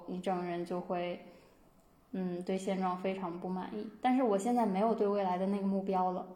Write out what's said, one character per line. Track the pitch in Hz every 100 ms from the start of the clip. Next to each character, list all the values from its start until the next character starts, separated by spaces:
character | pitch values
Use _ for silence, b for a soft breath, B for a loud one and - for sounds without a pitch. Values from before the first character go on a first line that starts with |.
| -
你 | 180
整 | 190 180
个 | 180
人 | 170
就 | 175 180
会， | 180 180 175 180 B B B B B - _ _ _
嗯， | 190 180 175
对 | 185 190
现 | 190 190
状 | 185 180
非 | 190
常 | 196 185 175
不 | 185
满 | 185 180 214
意。 | 214 -
但 | 254 254
是 |
我 | 254 196
现 | 220 247
在 | 214
没 | 185
有 | 220 220
对 | 208
未 | 202
来 | 190 180
的 | 190
那 | 202
个 | 196
目 | 190
标 | 190 185 185
了， | 180 -